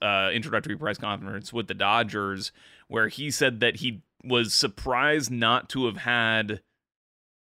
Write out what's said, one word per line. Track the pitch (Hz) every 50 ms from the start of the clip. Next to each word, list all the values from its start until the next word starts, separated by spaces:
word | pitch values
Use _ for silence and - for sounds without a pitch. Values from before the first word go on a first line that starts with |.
uh, | - 104 101 98 95 95 90
introductory | 117 110 104 110 110 - 107 104
press | - 151 104 104 -
conference | - 104 101 - 101 98 98 98 110 - -
with | 117 110 -
the | 98
Dodgers, | 95 98 98 107 117 117 107 101 104 101 98 98 95 - - - - - - - - _ -
where | 107 113 110 107
he | - - 143 147
said | 131 - 147 131 120 107
that | 120 120 - 107
he | - 123 113 92 - _ _ _
was | - 123 127 120 117 107 -
surprised | - - 120 101 - - 135 127 120 135 147 151 156 139 -
not | 123 120 117 113 117 123 - -
to | - 131 131
have | 117 104 101
had | - 120 120 120 117 113 113 110 110 104 104 95 - _ _ _ _ _ _ _ _ _ _ _ _ _ _ _ _ _ _ _